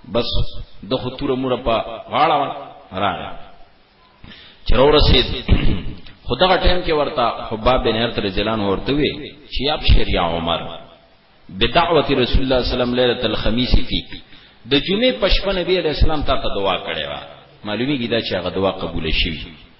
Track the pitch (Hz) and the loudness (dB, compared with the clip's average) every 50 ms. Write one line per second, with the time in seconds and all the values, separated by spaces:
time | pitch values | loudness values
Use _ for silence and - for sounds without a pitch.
0 | - - 95 120 - - - - - - - - - - - - - 98 131 127 | -14 -4 -4 -2 -2 0 2 2 2 2 -2 -6 -10 -10 -14 -18 -8 -6 -6 -4
1 | 123 123 120 - 143 135 131 127 131 131 127 117 - 117 113 107 - - 113 107 | -4 -8 -6 -4 -2 -2 -2 -2 0 -2 -2 -2 0 0 0 0 -2 -6 -10 -14
2 | - 98 101 123 151 165 156 143 170 165 - 143 - - - - - - 92 90 | -12 -4 0 0 2 2 2 0 -2 -4 -6 -12 -14 -16 -20 -20 -20 -12 -6 -4
3 | 101 98 85 - 104 98 - - - - - - - _ _ _ _ _ _ _ | -4 -2 -4 -4 -10 -12 -12 -12 -14 -16 -20 -20 -20 _ _ _ _ _ _ _
4 | _ _ _ _ - - - - - - - _ - - - 123 131 147 156 147 | _ _ _ _ -20 -20 -20 -20 -20 -20 -20 _ 2 4 4 6 6 6 6 6
5 | - 143 139 127 120 - - 131 - - - - - - 98 90 - - - - | 6 6 4 4 2 0 -4 -6 2 2 2 6 6 4 2 2 -4 -8 -10 -10
6 | - - - - _ - 123 127 185 185 185 175 185 185 185 - - 175 160 147 | -16 -20 -20 -16 _ -6 0 2 2 2 2 4 4 2 2 2 0 0 0 0
7 | 143 135 - - 120 113 - - 120 117 117 110 110 123 127 131 - 117 107 110 | 0 -2 0 0 0 0 -2 -4 -8 -8 -8 -2 0 2 2 2 2 0 0 0
8 | 117 117 110 120 104 101 92 101 104 110 113 110 101 101 95 90 - 127 135 147 | -2 -2 -2 -2 -4 -2 -2 -2 -2 0 -2 0 0 0 0 -2 -2 -2 0 0
9 | 139 98 - 147 143 101 - - - - - - 123 143 156 151 - - - - | 0 -2 -2 -6 -12 -14 -16 -20 -18 -8 -6 -4 -2 -2 -2 0 4 6 6 6
10 | 117 107 101 92 87 85 85 85 82 85 82 78 - - 82 80 - - - _ | 6 4 2 0 0 0 -2 -2 -2 -2 -2 -4 -4 -10 -14 -16 -18 -20 -20 _
11 | _ _ _ _ _ _ _ _ _ - 82 95 117 117 - 165 170 117 - 147 | _ _ _ _ _ _ _ _ _ -16 -4 -2 -2 2 2 2 2 4 2 2
12 | - - 135 127 123 113 - - 135 131 131 127 117 - 127 123 123 123 123 123 | 2 2 2 0 2 2 2 2 4 4 2 0 2 0 -2 -2 0 0 2 2
13 | 127 123 117 - - 110 107 - - 107 107 120 123 - - - - - 95 87 | 2 2 2 0 -2 -2 -2 0 0 0 0 0 2 4 4 4 4 4 -2 -4
14 | - - - - - - - - - - _ _ - 110 139 143 139 - 190 214 | -6 -8 -16 -16 -16 -20 -20 -20 -20 -20 _ _ -4 0 0 0 0 0 0 2
15 | 247 254 247 - 202 185 - - - 202 196 185 170 170 185 180 160 156 139 - | 2 0 0 0 0 2 2 2 0 -2 -4 -2 0 0 0 0 0 -2 2 4
16 | - - 156 147 139 139 135 123 - 110 123 104 98 95 90 85 - - 82 80 | 4 4 4 2 0 0 0 0 0 -2 -2 0 0 0 -2 -2 -4 -6 -6 -6
17 | 73 71 71 69 67 71 73 - - - - _ - 107 104 107 123 139 151 127 | -6 -8 -8 -10 -12 -16 -20 -20 -20 -20 -20 _ -10 -8 -4 -4 -2 -2 -2 -4
18 | 117 110 117 113 107 - 107 92 87 90 85 95 95 95 92 - - 82 82 82 | -2 -2 -2 -2 -2 -2 -4 -4 -4 -4 -2 0 -2 -2 -2 -4 -8 -6 -6 -6
19 | 80 80 78 - - 87 78 71 - - - - - - - | -2 -2 0 0 0 -2 -4 -8 -12 -16 -20 -20 -20 -20 -20